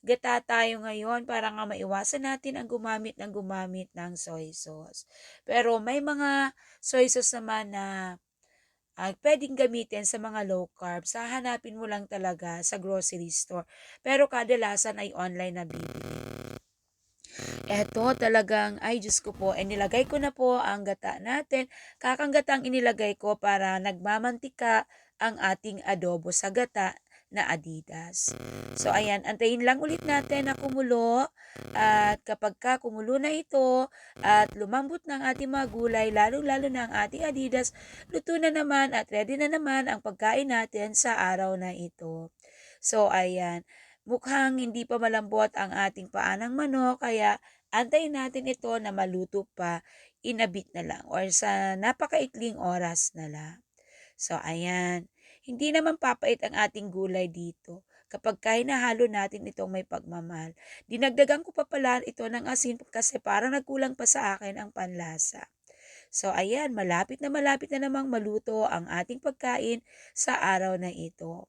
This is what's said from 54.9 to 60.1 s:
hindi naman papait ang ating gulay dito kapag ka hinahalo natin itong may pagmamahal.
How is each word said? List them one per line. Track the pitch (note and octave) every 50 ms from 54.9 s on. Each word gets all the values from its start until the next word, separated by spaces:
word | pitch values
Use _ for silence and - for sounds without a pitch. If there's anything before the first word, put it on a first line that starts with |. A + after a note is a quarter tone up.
| F3 F3 F3 _ _ _ _ - - _
hindi | _ C4+ B3 A#3+ D4 D4+
naman | D4+ D#4+ D#4 D#4+ D#4+
papait | - - B3+ A#3+ _ - A3+ A#3 - -
ang | G#3+
ating | - G#3 G#3 G#3 - G#3+ G3+ G3+
gulay | F3+ F#3+ F#3+ F#3 F#3 F#3 F#3 F3
dito | E3 F3 E3+ E3+ E3 _ _ - E3+ F#3+ _ _ _ _ _ _
kapag | - - - A3+ G3+ _
ka | - A3+ A3 A#3
hinahalo | B3 C4+ C#4 B3+ B3 A#3+ A3+ A3+ B3 A3+
natin | G#3+ G3+ G3 G3 G3+ G3+ - G3+
itong | F#3+ - F#3+ F#3
may | F#3+ F#3 F#3 _
pagmamahal. | F3+ - - -